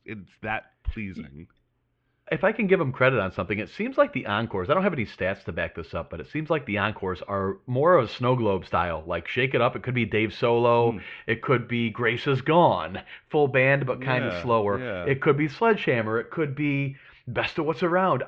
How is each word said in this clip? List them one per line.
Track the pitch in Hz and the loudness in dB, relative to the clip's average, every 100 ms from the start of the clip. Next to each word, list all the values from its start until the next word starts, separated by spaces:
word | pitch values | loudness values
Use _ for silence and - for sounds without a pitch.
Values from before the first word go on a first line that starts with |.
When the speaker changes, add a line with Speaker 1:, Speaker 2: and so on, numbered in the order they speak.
| - | -16
Speaker 1:
it's | 107 87 - | -14 -16 -12
that | 107 110 - _ | -8 -8 -8 _
pleasing. | - 117 98 87 71 71 85 _ _ _ _ _ _ _ - | -8 -6 -10 -10 -14 -16 -20 _ _ _ _ _ _ _ -6
Speaker 2:
If | 160 | 0
I | 208 | 0
can | 233 196 | 0 2
give | 180 | 2
'em | 143 | 2
credit | - 131 123 | 2 2 2
on | 95 | -2
something, | - 90 104 | -4 -4 -4
it | 98 | -6
seems | - 233 285 | -6 -4 2
like | 285 | 2
the | 135 104 | 0 -2
encores, | 104 113 101 90 | -2 -2 -4 0
I | |
don't | 175 | 0
have | 196 | 0
any | 143 101 | -2 -6
stats | - 92 98 | -4 -4 -4
to | - | -8
back | 85 82 - | -6 -6 -6
this | - | -8
up, | 87 - | -8 -8
but | 82 | -12
it | 76 | -8
seems | 151 156 | -8 -2
like | 160 131 | -4 -2
the | 101 | -2
encores | 104 107 95 90 - | -2 -2 -6 -6 -4
are | 98 95 98 - | -2 -2 -4 -4
more | 127 160 170 | 2 6 6
of | 110 | 4
a | |
snow | - 123 127 | -2 0 2
globe | 107 95 80 | 2 0 0
style, | 92 87 80 80 | -2 0 -4 -4
like | 85 - | -6 -4
Shake | 120 131 | -2 0
It | 135 | 2
Up. | 120 113 | 0 0
It | |
could | 127 | -4
be | 127 107 | -2 0
Dave | 107 110 | 2 0
solo. | - 123 117 120 120 117 | 0 2 4 4 4 4
Speaker 1:
Hmm. | 101 - - - | 0 -10 -12 -4
Speaker 2:
It | 113 | -4
could | - 120 107 | 2 0 0
be | 120 117 | -2 -2
Grace | 104 117 120 147 | 0 0 0 0
Is | 135 | 0
Gone, | 147 165 156 92 80 95 - - - | 4 6 6 2 -4 -8 -14 -20 -2
full | 156 143 | 2 4
band, | 135 135 139 131 | 4 4 2 0
but | 120 | -4
kinda | 131 127 127 | -2 -2 -2
Speaker 1:
Yeah, | 90 | -4
Speaker 2:
slower. | 120 113 101 98 | 2 2 2 0
Speaker 1:
yeah. | 120 92 110 | -4 -4 -2
Speaker 2:
It | 135 | 2
could | 160 139 | 2 2
be | 156 | 0
Sledgehammer. | - 226 220 - 120 107 113 | 2 2 4 2 0 2 -2
It | 113 | -2
could | 165 147 135 | -4 -4 -2
be | 147 139 139 139 - - - | 0 0 -2 -6 -20 -18 -6
Best | 117 113 - | -4 -2 -2
of | 151 | -2
What's | 160 | 0
Around. | 175 180 190 135 | 2 2 2 2